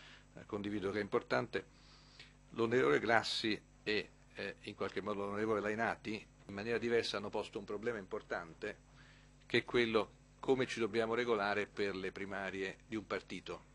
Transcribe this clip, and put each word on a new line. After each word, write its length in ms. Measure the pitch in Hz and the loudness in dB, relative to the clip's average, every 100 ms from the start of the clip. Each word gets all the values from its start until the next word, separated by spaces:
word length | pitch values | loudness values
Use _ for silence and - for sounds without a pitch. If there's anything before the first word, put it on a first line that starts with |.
| - - - | -20 -20 -20
eh, 120 | - - | -18 -8
condivido 420 | 104 101 104 95 | -6 -2 -2 -2
che 80 | 104 | -2
è 60 | |
importante. 640 | 101 120 - 127 120 98 - - - - - - - - - | 0 0 2 0 0 -4 -6 -18 -20 -20 -20 -20 -20 -20 -10
L'onorevole 460 | 113 113 123 139 143 | -2 2 4 6 4
Grassi 640 | 104 113 110 - 113 104 - - | 6 4 4 0 0 -2 -6 -10
e, 260 | - 104 - - - | -2 0 -2 -10 -16
eh, 220 | - 101 - | -8 -8 -8
in 120 | - | -10
qualche 280 | 101 98 101 | -6 -4 -4
modo 240 | 98 101 101 | -4 -2 -2
l'onorevole 340 | 101 110 107 | -2 2 2
Lainati, 640 | 104 107 113 82 - 107 - - - | 2 2 0 0 -4 -8 -8 -18 -10
in 60 | 98 | -6
maniera 240 | 113 113 | -2 0
diversa, 380 | 117 117 107 104 | 2 2 2 -2
hanno 120 | 101 | -2
posto 300 | 107 101 110 | -4 -4 -6
un 60 | 101 | -6
problema 340 | 104 117 110 | -4 -2 -4
importante, 800 | 92 107 - 104 82 80 104 - - - - - - - - | -4 -8 -6 -6 -6 -8 -8 -8 -14 -20 -20 -20 -20 -20 0
che 140 | 120 | 0
è 40 | |
quello 580 | - 123 117 110 98 - - - | 2 2 4 4 2 -6 -20 -6
come 260 | - 127 123 | 2 2 2
ci 140 | 113 | 0
dobbiamo 340 | 110 113 113 | 0 2 2
regolare 540 | 117 120 107 101 101 101 | 2 2 2 2 2 -2
per 280 | - 101 95 | 0 0 0
le 160 | 95 | -4
primarie 680 | 95 98 98 95 95 95 - - | -4 -6 -4 -4 -2 -4 -6 -8
di 80 | 110 | -6
un 100 | 98 | -4
partito. 600 | 98 - 92 - 85 - | -4 -4 -10 -8 -10 -12